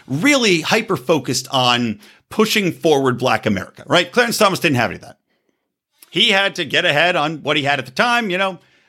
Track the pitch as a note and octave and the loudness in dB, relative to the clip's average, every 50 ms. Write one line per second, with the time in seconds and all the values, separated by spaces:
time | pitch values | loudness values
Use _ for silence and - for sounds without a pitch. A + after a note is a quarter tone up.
0 | - - B2+ D3 G3 C#4+ D4 C4+ A#3+ G#3+ F3 D#3+ D3+ - G3 A3+ A3+ - F#3+ C3+ | -10 -8 -6 0 2 2 2 4 4 2 2 0 0 0 -2 -2 0 -2 -6 -4
1 | - - E3+ D3 B2+ - B2+ - - - - C3 B2+ B2 B2 A#2+ A#2+ A#2 G#2 - | 0 0 0 0 0 -4 -6 -6 -6 -4 -2 0 2 2 2 0 0 -4 -6 -8
2 | - - - _ _ - - - A3 G#3+ - A3 G3 E3+ C3+ - - E3 D3+ C#3 | -12 -20 -20 _ _ -8 -2 0 0 2 2 0 0 -2 -4 0 2 2 2 2
3 | C3+ C3 B2 B2 B2+ B2 A#2 G#2+ - B2+ G2+ F#2+ F2+ - - - - - C#3 F3 | 2 0 0 0 0 0 0 0 0 -2 -2 -2 -6 -10 -16 -14 -6 0 0 0
4 | F3 F3 - A#3 A#3+ A#3 - - A3 G3 F3 C3 - E3+ C#3 A#2+ A2+ G2 E2+ E2+ | 0 0 0 0 0 0 0 0 0 2 0 0 -2 0 0 0 0 -2 -4 -8
5 | - - - _ _ _ _ _ _ _ _ _ _ _ _ _ _ _ _ _ | -14 -20 -20 _ _ _ _ _ _ _ _ _ _ _ _ _ _ _ _ _
6 | - _ - F3 A3 A#3 G3+ F#3+ G3 G3 - - E3+ B2 - D#3 E3+ F3 C#3+ D3 | -16 _ -2 0 2 2 2 2 0 0 -2 -4 -6 -2 0 0 0 2 2 2
7 | E3 F3 F#3 E3 D3 D3+ E3 C#3+ - C3+ D3+ D3+ C3 C#3 C#3+ C3+ B2+ B2+ - - | 2 2 2 0 -2 -2 -4 -6 -4 -2 -2 0 0 0 -2 -2 -4 -6 -2 -2
8 | A3 B3 A#3+ A#3+ A#3 G3+ F3 F#3 G3 F#3+ F#3 - _ _ _ _ _ | 0 0 0 -2 -2 -2 -2 -2 -2 -4 -4 -8 _ _ _ _ _